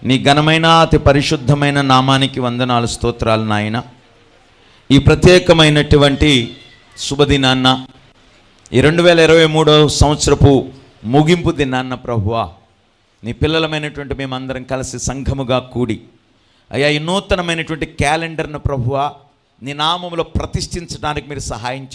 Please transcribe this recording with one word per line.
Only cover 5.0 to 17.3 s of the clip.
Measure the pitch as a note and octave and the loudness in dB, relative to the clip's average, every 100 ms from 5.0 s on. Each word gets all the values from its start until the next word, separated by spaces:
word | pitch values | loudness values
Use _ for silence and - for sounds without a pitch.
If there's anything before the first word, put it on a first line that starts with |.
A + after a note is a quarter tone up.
| C#3 D#3 F3+ F3+ F3+ E3 D#3 D3 D3 D3 C#3+ C3+ D3+ C3+ A2 - - _ _ - | 4 4 6 6 6 4 4 2 2 4 4 2 2 0 -2 -10 -20 _ _ -14
శుభదినాన్న, | - C#3 C#3+ C#3+ C3+ C3 B2+ C3 C3 - _ _ _ _ _ _ _ | -10 -2 0 2 0 0 0 0 -4 -20 _ _ _ _ _ _ _
ఈ | A#2+ | 0
రెండు | C3 E3+ | 2 4
వేల | F3 E3+ | 4 4
ఇరవై | D#3+ D#3+ D#3+ | 6 6 4
మూడో | D#3 D#3 D3+ D3+ | 2 4 4 4
సంవత్సరపు | - C#3+ D3 - C#3+ C#3 C3+ - - _ _ G#2 | 2 0 2 0 2 4 4 0 -12 _ _ -2
ముగింపు | C3+ D#3 F3 D#3 | 0 2 2 0
దినాన్న | D#3+ C#3 B2+ B2+ | -4 -4 -4 -6
ప్రభువా, | B2+ - A#2+ G2+ A2+ G2 - _ _ _ _ _ _ | -10 -6 -6 -4 -4 -6 -10 _ _ _ _ _ _
నీ | G#2 | -12
పిల్లలమైనటువంటి | - D3+ D#3+ D#3+ D#3 D3 C#3 C#3+ | -4 -2 -2 -4 -6 -8 -12 -12
మేమందరం | C3 C3+ C3 C3 C3 | -10 -8 -10 -8 -10
కలిసి | B2+ C3 C3 B2+ | -8 -8 -8 -8
సంఘముగా | - C3 C3 C3+ B2+ B2+ | -8 -8 -6 -6 -2 -4
కూడి, | B2+ A#2 A#2+ A2 - _ _ _ _ _ _ | -4 -6 -4 -6 -10 _ _ _ _ _ _
అయ్యా, | A#2+ D3 | -4 -2
ఈ | D3+ | -2
నూతనమైనటువంటి | D#3 F#3+ F#3+ | -2 -4 -2